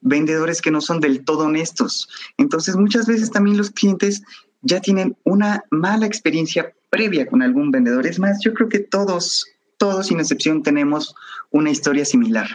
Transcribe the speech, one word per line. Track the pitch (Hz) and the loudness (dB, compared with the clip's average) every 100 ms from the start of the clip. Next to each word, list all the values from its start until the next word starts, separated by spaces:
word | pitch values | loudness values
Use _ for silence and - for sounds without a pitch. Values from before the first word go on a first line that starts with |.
vendedores | 127 143 156 160 165 165 | 2 2 2 0 -2 -2
que | - | 0
no | 156 | -2
son | 147 170 | -2 -2
del | 151 135 135 | 0 0 0
todo | 156 | 0
honestos. | 156 156 160 - 127 - - - - _ | 0 0 -4 -2 -4 -4 -10 -14 -20 _
Entonces, | - 160 160 185 | 0 0 -2 2
muchas | 202 233 220 | 2 2 0
veces | 226 220 | 0 0
también | 208 202 202 | 2 2 2
los | 208 | 0
clientes | - 202 190 202 202 - - _ _ | 0 0 2 0 -2 -8 -20 _ _
ya | - 180 | -2 -2
tienen | 190 196 185 - | 2 0 0 -2
una | - 196 208 208 - | 0 2 2 -2 -2
mala | 156 175 220 214 | -2 0 0 0
experiencia | 214 165 156 160 - 160 _ _ | -2 -2 0 -2 -2 -6 _ _
previa | - 220 170 127 | -2 0 0 0
con | - | 2
algún | 127 127 147 | 2 2 2
vendedor. | 135 120 123 147 | 2 2 2 0
Es | 170 | 0
más, | 196 202 | 0 2
yo | 220 | 0
creo | 220 226 | 0 0
que | 208 | 0
todos, | 202 196 196 180 170 - - _ _ _ | -2 -2 0 -2 -2 -4 -6 _ _ _
todos | 202 190 196 | -2 0 -2
sin | 170 | -2
excepción | 156 143 156 156 | 0 -2 0 0
tenemos | 147 147 143 151 151 - - - - | 0 0 0 -2 -6 -14 -20 -18 -4
una | 151 151 | 0 0
historia | 139 - 143 143 | 0 0 0 2
similar. | 127 110 113 101 | 2 2 0 -4